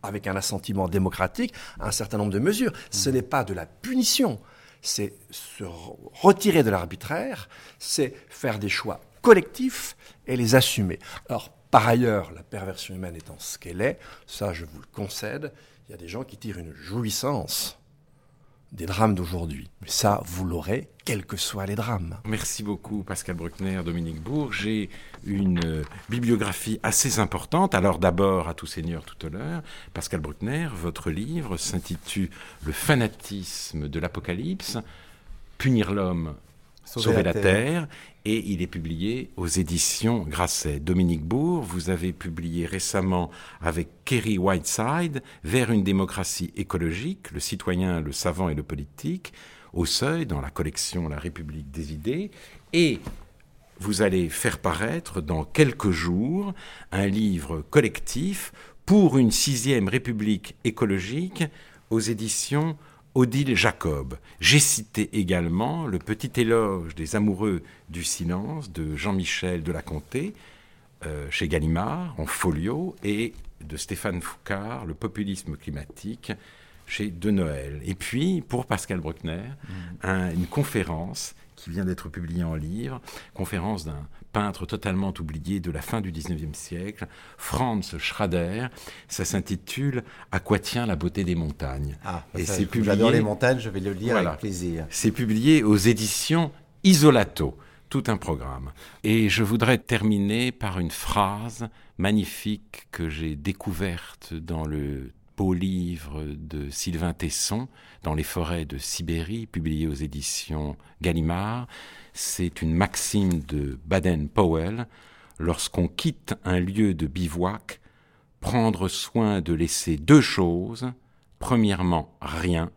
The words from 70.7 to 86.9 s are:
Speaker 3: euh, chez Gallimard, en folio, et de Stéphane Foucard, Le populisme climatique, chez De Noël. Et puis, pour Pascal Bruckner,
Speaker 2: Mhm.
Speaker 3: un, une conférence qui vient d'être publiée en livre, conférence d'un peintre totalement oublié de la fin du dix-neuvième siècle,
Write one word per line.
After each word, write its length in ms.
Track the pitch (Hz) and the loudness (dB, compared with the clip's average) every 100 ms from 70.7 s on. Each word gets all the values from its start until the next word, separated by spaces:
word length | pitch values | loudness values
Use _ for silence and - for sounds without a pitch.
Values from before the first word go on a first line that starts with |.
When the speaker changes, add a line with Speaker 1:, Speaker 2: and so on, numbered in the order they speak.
| - _ _ | -20 _ _
Speaker 3:
euh, 220 | 80 76 71 | -8 -8 -6
chez 200 | - 85 | -4 0
Gallimard, 640 | 78 78 82 107 156 175 110 | 2 2 2 0 -2 -6 -6
en 80 | 78 | -6
folio, 680 | - 92 76 92 139 180 - | -2 0 0 -2 -2 -4 -4
et 300 | 101 101 117 - - - | -4 -2 -4 -6 -16 -16
de 120 | 76 73 | -14 -10
Stéphane 460 | - - 107 87 | -8 -4 -4 -4
Foucard, 640 | - - - 98 107 127 95 | -6 -12 -6 -6 -4 -8 -8
Le 80 | |
populisme 640 | 76 113 - 101 92 - 73 | -6 -6 -4 -4 -4 -6 -10
climatique, 760 | - 71 71 - 101 117 - 104 - - - - - | -8 -10 -10 -12 -10 -10 -10 -10 -12 -20 -20 -20 -12
chez 240 | - 104 | -6 -6
De 220 | 85 98 | -2 2
Noël. 480 | 98 82 71 69 73 | 2 2 -2 -6 -8
Et 120 | 64 95 | -6 -6
puis, 460 | - 120 170 180 | -4 0 2 0
pour 220 | - 120 - | -2 -4 -2
Pascal 340 | 101 - 92 | -4 -2 -4
Bruckner, 400 | 76 80 82 85 117 139 - | -4 -6 -6 -6 -8 -14 -12
Speaker 2:
Mhm. 400 | 95 87 92 92 | -12 -12 -8 0
Speaker 3:
un, 220 | 95 92 | 0 2
une 160 | 82 90 | 0 0
conférence 880 | - 143 113 82 80 90 - - - - - | 0 0 0 -2 -4 -4 -8 -10 -12 -20 -18
qui 140 | - | -8
vient 140 | 85 | -2
d'être 240 | 92 90 - | -2 -2 -8
publiée 360 | 78 85 85 | -8 -6 -2
en 100 | 82 | -2
livre, 460 | 80 78 98 131 127 - - - | -2 -4 -6 -6 -10 -12 -18 -16
conférence 500 | - 180 92 95 101 | -8 -4 -2 -2 -4
d'un 220 | 78 71 73 - - | -6 -8 -12 -14 -4
peintre 320 | 107 104 92 | -2 -2 -4
totalement 480 | 90 107 104 92 98 92 | -6 -4 -2 0 -2 -4
oublié 380 | 80 78 85 98 | -6 -6 -4 -4
de 100 | 87 | -4
la 100 | 73 | -6
fin 180 | - 113 | -4 -4
du 100 | 95 | -4
dix-neuvième 420 | 82 78 82 78 | -6 -6 -4 -6
siècle, 520 | 73 - 87 95 | -8 -10 -8 -8